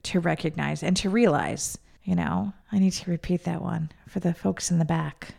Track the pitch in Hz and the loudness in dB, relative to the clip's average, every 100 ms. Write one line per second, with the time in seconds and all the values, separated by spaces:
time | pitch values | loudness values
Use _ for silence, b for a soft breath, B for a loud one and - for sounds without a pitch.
0 | - 185 170 160 165 160 143 151 160 185 | 0 0 0 0 -2 -2 -4 -2 0 0
1 | 196 214 226 147 - 143 - - b b | 2 4 6 4 0 -4 -6 -8 b b
2 | - 180 165 180 202 - _ 202 190 - | -2 0 2 0 -2 -8 _ 2 4 2
3 | - 170 - 180 - 165 175 170 156 - | -4 -4 0 -2 -2 -4 -4 -4 -4 -8
4 | - 190 175 165 196 185 - 170 156 165 | -8 -2 -2 0 -2 -2 0 2 2 0
5 | 151 - - | -2 -8 -18